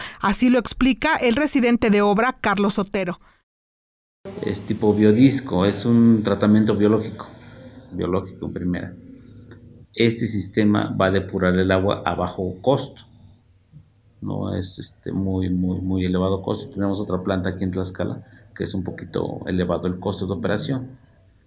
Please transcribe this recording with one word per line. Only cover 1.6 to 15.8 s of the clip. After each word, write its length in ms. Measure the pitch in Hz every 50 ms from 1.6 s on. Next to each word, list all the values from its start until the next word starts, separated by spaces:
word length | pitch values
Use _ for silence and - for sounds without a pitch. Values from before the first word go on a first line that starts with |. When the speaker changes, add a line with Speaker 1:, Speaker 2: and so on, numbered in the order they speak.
| 233 240 240 233 - 226
Speaker 1:
de 100 | 202 208
obra, 380 | 208 208 202 196 226 254 254 -
Carlos 380 | - 220 202 190 202 196 190 -
Otero. 420 | 196 - - 202 190 175 170 - _ _ _ _ _ _ _ _ _ _ _ _ _ _ _ _ _ _ _ _ - - - - -
Speaker 2:
Es 160 | 107 98 92 -
tipo 320 | - 110 104 - 107 101
biodisco, 720 | 104 107 107 107 113 131 139 123 - - - 90 90 92
es 180 | 101 95 98 -
un 380 | 120 117 117 117 117 113 110 107
tratamiento 540 | 104 101 98 - 104 104 110 107 107 107
biológico, 500 | 95 104 104 110 107 107 - - - - - - - - - - - - - - - - -
biológico 560 | 92 87 90 87 90 95 90 92 - - -
en 60 | 80 82
primera. 420 | 87 87 90 87 87 - - - - - - - - - - - - - - - - - - - - - - -
Este 320 | - 113 117 113 - 120
sistema 680 | 110 107 101 95 101 - 110 107 104 104 107 107 104 -
va 120 | 104 95
a 40 | 92
depurar 440 | 95 98 95 95 - 95 92 90 90 92
el 140 | 95 95 95
agua 300 | 95 95 98 - - -
a 100 | 87 87
bajo 400 | 85 90 87 - - 95 90 90 - -
costo. 400 | 123 135 131 - - - - - - - - - - - _ _ _ _ _ _ _ - - - _ _ _ _ _ _ _
No 340 | 101 101 98 101 98 98 98
es, 240 | 95 95 95 - -
este, 320 | - - - _ - -
muy, 400 | - 95 98 95 95 95 92 90
muy, 300 | 92 90 92 90 90 87